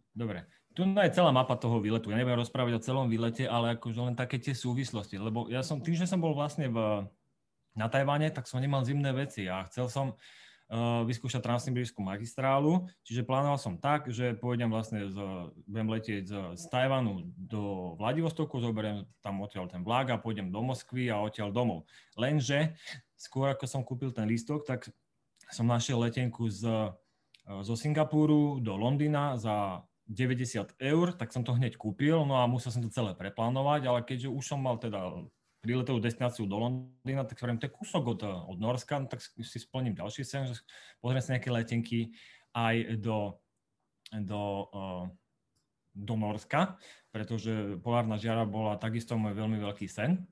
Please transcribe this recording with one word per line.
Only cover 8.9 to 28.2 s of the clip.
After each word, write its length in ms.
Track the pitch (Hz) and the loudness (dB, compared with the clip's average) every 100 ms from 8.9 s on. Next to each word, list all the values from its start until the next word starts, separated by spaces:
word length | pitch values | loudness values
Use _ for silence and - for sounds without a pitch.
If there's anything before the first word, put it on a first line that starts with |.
| 143 143 | 2 0
veci 400 | 131 139 - 95 | 0 -2 -4 -4
a 160 | 92 95 | -4 -4
chcel 240 | - 123 | -4 -2
som, 240 | 131 139 | 0 -2
eh, 880 | - - - - - - 117 117 117 | -4 -16 -20 -20 -20 -6 0 2 2
vyskúšať 400 | 117 120 127 123 | 0 -2 -2 -2
transsibírskú 640 | 117 120 131 123 120 - 95 | 0 0 0 -2 -2 -4 -4
magistrálu, 800 | 101 117 - 131 135 151 180 180 - | -4 -6 -2 2 4 6 4 2 -8
čiže 240 | - 117 117 | -6 -2 2
plánoval 320 | 131 143 139 | 2 2 2
som 240 | 117 85 | -2 -2
tak, 320 | 139 147 143 | 2 2 0
že 240 | 113 123 113 | -2 -2 -2
pôjdem 320 | 123 120 120 | -2 0 2
vlastne 400 | 110 110 110 98 | 0 -2 -4 -4
z, 80 | 98 98 92 82 - - | -6 -6 -6 -10 -14 -8
budem 240 | 107 110 110 | -4 -2 -2
letieť 260 | 110 104 95 | -2 -4 -4
z, 40 | 104 92 | -6 -6
z 100 | 87 - | -8 -4
Tajvanu 560 | 127 131 135 117 95 85 | 0 2 2 0 -2 -6
do 720 | - 92 110 101 95 90 82 | -12 -8 -4 -2 -4 -6 -2
Vladivostoku, 640 | 110 143 165 160 156 127 | -2 0 0 -2 -4 -2
zoberiem 480 | 117 110 110 104 98 _ 101 | -2 0 -2 -4 -8 _ -6
tam 160 | 98 | -6
odtiaľ 320 | 101 98 90 | -6 -6 -6
ten 80 | 90 | -6
vlak 320 | 90 120 127 | 0 0 2
a 80 | 113 | 0
pôjdem 320 | 113 104 95 | -2 -4 -4
do 80 | 98 | -2
Moskvy 480 | 123 127 - 127 123 | -2 -4 -6 -4 0
a 80 | 104 | 0
odtiaľ 320 | 107 - 104 | -2 -2 -2
domov. 400 | 104 120 85 - - - | 2 2 0 -6 -20 -14
Lenže 640 | - 123 151 123 143 160 160 - 135 - - | -2 2 2 2 2 2 -2 -12 -14 -16 -20
skôr 320 | - 135 135 | -8 0 0
ako 160 | 135 135 | 0 -2
som 160 | 135 | -4
kúpil 320 | 120 123 135 | -4 -4 -4
ten 160 | 120 107 | -2 0
lístok, 320 | 117 113 151 | 0 0 -4
tak 320 | 147 127 - - _ _ _ _ - | -2 -6 -8 -18 _ _ _ _ -12
som 160 | - 117 | 0 2
našiel 400 | 120 117 123 117 | 4 2 2 2
letenku 400 | 117 123 - 117 | 0 -2 0 -2
z, 160 | 95 113 | -2 0
eh, 920 | 110 107 90 _ _ _ - - 98 101 | 0 0 -4 _ _ _ -20 -12 -8 -4
zo 80 | |
Singapuru 880 | 117 151 156 151 156 | -2 0 2 4 4